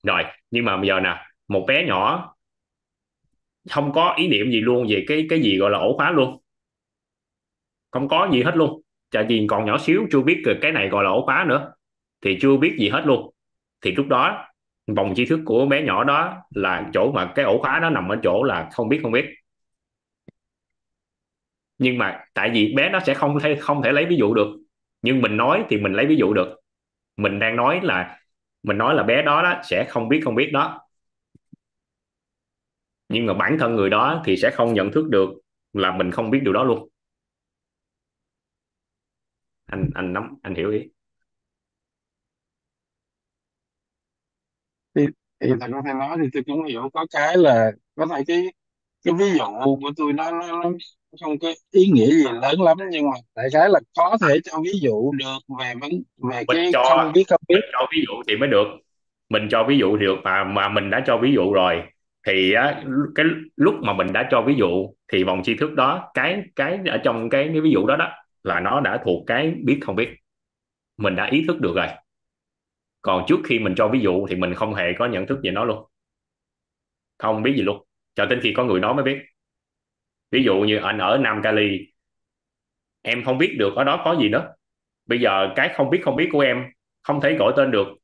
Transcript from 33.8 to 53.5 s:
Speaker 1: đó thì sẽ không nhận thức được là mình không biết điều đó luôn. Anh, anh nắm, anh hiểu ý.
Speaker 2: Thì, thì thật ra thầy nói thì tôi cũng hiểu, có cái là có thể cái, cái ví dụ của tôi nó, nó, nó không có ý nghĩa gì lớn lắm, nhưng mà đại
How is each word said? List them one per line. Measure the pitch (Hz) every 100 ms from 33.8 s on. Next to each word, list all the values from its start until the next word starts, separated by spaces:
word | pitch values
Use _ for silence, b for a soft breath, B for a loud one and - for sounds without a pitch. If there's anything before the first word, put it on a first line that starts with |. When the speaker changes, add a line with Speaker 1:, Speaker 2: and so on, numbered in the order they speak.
| 98
Speaker 1:
đó | 104 131 160 160
thì | 92
sẽ | 107
không | - 117
nhận | 107 98
thức | 151 156
được | 101 95 - _ _ _
là | 101 92 92
mình | 90
không | 90 110
biết | 135
điều | 120
đó | 101
luôn. | 131 113 - _ _ _ _ _ _ _ _ _ _ _ _ _ _ _ _ _ _ _ _ _ _ _ _ _ _ _ -
Anh, | 98 -
anh | - 92
nắm, | 92 120 139
anh | -
hiểu | 85 95
ý. | 107 - _ _ _ _ _ _ _ _ _ _ _ _ _ _ _ _ _ _ _ _ _ _ _ _ _ _ _ _ _ _ _ _ _ _ _ _ _ _ _ _
Speaker 2:
Thì, | - 147 - _ _
thì | 127 123
thật | 143
ra | 135
thầy | 139
nói | 135 139 165
thì | 143
tôi | 139 131
cũng | 147
hiểu, | 156 - 135
có | - 165
cái | 147 147 180
là | 156 117 110 107 _ -
có | 156
thể | 147 139
cái, | 170 180 _ _ _ _ _
cái | 175 170
ví | 202 165
dụ | 107 107 135 135
của | 143 147
tôi | 147
nó, | 143 165
nó, | 170 175 170
nó | 170 175 - _ _ 156
không | 160 147
có | 165 165 _
ý | 190 190
nghĩa | 139 113
gì | 160 135 117
lớn | 131 165
lắm, | 175 160 190
nhưng | 165 147
mà | 127 _
đại | - 131